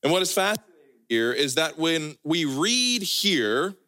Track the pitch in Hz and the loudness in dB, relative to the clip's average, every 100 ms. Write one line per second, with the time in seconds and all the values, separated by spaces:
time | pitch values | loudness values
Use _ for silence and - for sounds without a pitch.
0 | 139 180 - - 190 214 _ _ - _ | 2 2 2 0 0 -2 _ _ -20 _
1 | _ 113 113 123 143 127 160 156 165 165 | _ 0 2 0 0 0 -2 0 0 0
2 | 151 143 147 170 151 135 202 247 247 240 | -4 -10 -4 -2 0 0 0 0 0 -2
3 | 196 - 202 165 107 117 185 196 | -2 -2 0 2 0 0 -2 -6